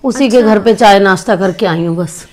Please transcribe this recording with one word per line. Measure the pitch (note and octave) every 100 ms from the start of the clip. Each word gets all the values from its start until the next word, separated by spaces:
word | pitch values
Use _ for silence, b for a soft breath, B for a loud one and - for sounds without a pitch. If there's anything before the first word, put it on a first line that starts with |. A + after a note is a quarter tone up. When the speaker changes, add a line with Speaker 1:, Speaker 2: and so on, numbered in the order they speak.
Speaker 1:
उसी | C4+ A#3 C4+
के | B3
Speaker 2:
अच्छा। | A3
Speaker 1:
घर | G#3+
पे | G#3 G#3+
चाय | A3+ G3+
नाश्ता | G3 F#3 - F#3+
करके | F#3+ F3+ G3
आई | E3 E3+
हूँ | E3+
बस। | E3+ - -